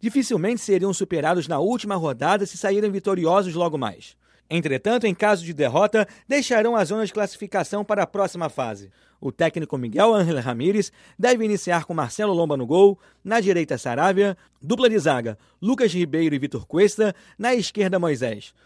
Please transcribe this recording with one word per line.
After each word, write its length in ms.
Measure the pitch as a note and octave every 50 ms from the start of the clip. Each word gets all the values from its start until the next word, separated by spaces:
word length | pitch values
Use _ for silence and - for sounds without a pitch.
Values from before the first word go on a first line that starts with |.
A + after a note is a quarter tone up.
dificilmente 600 | - A#3+ - C#4 A#3+ - A#3+ E3+ E3 G#3+ B3 A3
seriam 280 | - - G3 F3 F#3 G3
superados 560 | F3+ - F#3+ - F3 D#3 C#3 D#3 F3+ F3+ C3+
na 120 | D3+ E3 C#3+
última 380 | E3 G#3 B3 A#3 - G#3 G3
rodada 500 | F3+ D#3+ D3 B2+ A#2 C#3+ E3 G3+ G3+ G3+
se 100 | - -
saírem 340 | - - F#3+ G3 G#3 G#3+ G#3
vitoriosos 640 | G3 F#3+ - G3+ G3 F#3 D#3+ D#3+ F3+ G3+ F#3+ F3+ D#3
logo 220 | E3+ F3 E3+ D3+
mais. 400 | C#3+ B2 G#2 - - - - - _ _ _ _ _ _ -
Entretanto, 580 | D#3+ E3+ D#3+ D3+ C3 B2+ - G#3 A#3+ B3 A#3
em 80 | G#3 F3
caso 300 | - G#3+ G#3+ G#3 E3+ E3+
de 80 | E3+
derrota, 560 | D#3+ C#3+ D3 A#2+ B2+ E3 G#3 G#3 A3+ A3 G3+ - - - _
deixarão 480 | - C4+ C#4+ A#3+ - A#3+ A3 G#3+ A#3 A#3+
a 80 | A3
zona 220 | F#3 D3 G#3 A3 A3
de 80 | F#3
classificação 720 | - G#3+ G3+ F3+ - - G#3+ F#3+ - F#3+ D#3+ - G3+ G#3 G3+
para 200 | - G#3 G3+ E3+
a 20 |
próxima 420 | - - G3+ G3 F3 - F3 E3 -
fase. 420 | - - B2+ A2+ G#2+ G2 G2 F#2+ _ _ _ _ _ -
O 100 | - C3
técnico 460 | - - E3 D#3+ - E3+ D#3 - -
Miguel 380 | C3 B2 A#2 G#2+ D#3 G#3 A3+ A3
Ángel 260 | G#3 F3 E3 D#3+ C3
Ramírez 500 | A2+ C3 A#2+ A#2 C#3 F#3 G#3+ G#3+ F#3+ - _ _ - - _ -
deve 260 | F#3 B3 B3+ A3 A3+
iniciar 400 | G#3+ G#3 F#3 - F3+ F3 E3+ D#3
com 80 | -
Marcelo 400 | E3+ D#3+ C#3 A2+ - - G#3+ G#3
Lomba 240 | F3+ E3+ E3+ D3+ D3
no 100 | C3+ A#2+
gol, 320 | A2+ D#3 F#3 G3 G3+ G3 - _ _ _ _
na 160 | - F#3+ A3 A#3
direita 380 | F#3 G3+ F3+ E3+ D#3 - C#3
Saravia, 580 | A#2 - C3 A#2 C3+ E3 G3 F3+ F#3+ G3+ G3+ F3+ - _ _ _ _
dupla 260 | B2+ D3+ B3 A3+ B3+ A#3
de 100 | A3 G3+
zaga, 380 | C3+ D#3+ C3+ B2 A#2 A2+ G#2 - _ _ _ -
Lucas 320 | F3 G#3+ C4 C4+ B3 G3
Ribeiro 420 | E3 F3+ F3 C#3+ C3+ D#3+ E3 D#3 D3
e 40 | C3+
Vitor 280 | C#3+ C#3 - A#2 F#2+
Cuesta, 480 | - - E3+ G#3 G3+ - G#3+ A3 G3+ F#3 - - - - -
na 160 | G#3 B3 B3+
esquerda 440 | A#3+ F#3 - - G#3 G3 F#3 F#3+ F3+
Moisés. 560 | F3 D#3+ D3 A2 B2+ A#2 G#2+ G#2 - - _ _ _